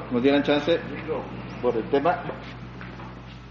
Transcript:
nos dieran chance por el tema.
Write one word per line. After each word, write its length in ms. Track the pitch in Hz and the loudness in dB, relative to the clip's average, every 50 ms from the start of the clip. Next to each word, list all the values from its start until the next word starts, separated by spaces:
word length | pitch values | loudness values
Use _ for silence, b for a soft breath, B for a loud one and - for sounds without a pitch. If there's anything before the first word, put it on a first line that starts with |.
| - - | -4 0
nos 100 | 127 120 | 0 4
dieran 220 | 120 139 139 143 139 | 6 6 6 6 6
chance 360 | 147 147 147 - 170 165 - - - 123 - - 151 156 123 - - - - - - - - | 4 4 4 4 4 2 2 2 -4 -8 -8 -6 -4 -4 -4 -4 -8 -10 -10 -10 -10 -8 0
por 140 | 123 123 117 | 0 2 2
el 140 | 110 107 - | 2 2 4
tema. 320 | 147 143 139 170 180 - - - - - - - - - - - - - - - - - - - - - - - - - - - | 2 4 4 4 2 2 -2 -8 -8 -8 -12 -12 -12 -12 -14 -14 -12 -12 -12 -12 -12 -12 -12 -12 -14 -14 -14 -14 -16 -16 -16 -16